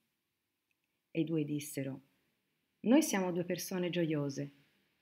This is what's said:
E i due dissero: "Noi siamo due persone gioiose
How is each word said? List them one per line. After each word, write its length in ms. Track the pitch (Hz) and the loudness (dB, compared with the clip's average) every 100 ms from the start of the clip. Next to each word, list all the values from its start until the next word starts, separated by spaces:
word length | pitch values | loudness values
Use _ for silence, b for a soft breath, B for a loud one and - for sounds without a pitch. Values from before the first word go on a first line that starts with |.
| _ _ _ _ _ _ _ _ _ _ _ | _ _ _ _ _ _ _ _ _ _ _
E 100 | 165 | -4
i 40 | 156 | 0
due 200 | 160 147 | 0 -2
dissero: 560 | 147 139 - 135 131 - _ _ _ _ _ _ _ | -4 -6 -6 -6 -8 -14 _ _ _ _ _ _ _
"Noi 220 | - 277 | 4 6
siamo 300 | 311 202 180 | 6 2 0
due 120 | 175 175 | 0 -2
persone 460 | 175 - 190 175 | -4 -4 -2 -2
gioiose 600 | 165 160 156 143 135 143 - _ _ _ _ | 0 0 0 -2 -4 -6 -10 _ _ _ _